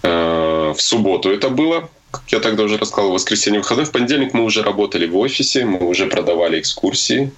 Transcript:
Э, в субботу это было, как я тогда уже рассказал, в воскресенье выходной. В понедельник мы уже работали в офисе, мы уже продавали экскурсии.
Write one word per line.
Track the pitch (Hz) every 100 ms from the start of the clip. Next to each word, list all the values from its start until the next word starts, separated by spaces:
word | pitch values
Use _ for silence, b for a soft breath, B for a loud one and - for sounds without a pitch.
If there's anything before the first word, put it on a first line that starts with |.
Э, | 90 85 82 82 80 80 78 73
в |
субботу | - 113 98 92 95
это | 104 135
было, | 131 160 165 165 _ _
как | - -
я | -
тогда | - 110
уже | 107 107
рассказал, | 101 - 101
в |
воскресенье | 90 - 104 - 104
выходной. | 95 117 151
В |
понедельник | 127 120 147 131
мы | 120
уже | 113 110
работали | 101 101 101 87 85
в | 90
офисе, | 131 - - 135
мы | 117 92 87
уже | 90 95
продавали | 76 76 85 85 80
экскурсии. | - - 92 - - 127 135